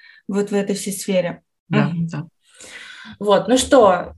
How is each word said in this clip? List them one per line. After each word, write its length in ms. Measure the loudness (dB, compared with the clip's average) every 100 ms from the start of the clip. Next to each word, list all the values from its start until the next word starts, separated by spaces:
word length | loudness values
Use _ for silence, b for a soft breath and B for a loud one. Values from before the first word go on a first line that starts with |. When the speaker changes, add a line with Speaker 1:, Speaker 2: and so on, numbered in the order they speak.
| B B -8
Speaker 1:
вот 220 | -4 -2
в 40 |
этой 200 | -2 -2 -4
всей 160 | -6
сфере. 480 | -8 -4 -2 -2 -6 _ _ _
Speaker 2:
Да, 200 | 0 0
Speaker 3:
Мгм. 180 | -2 -6
Speaker 2:
да. 180 | -8 -12 _ B B B B B B B -8
Speaker 3:
Вот, 280 | 0 2 2
ну 100 | 0
что, 560 | 4 6 6 4 -2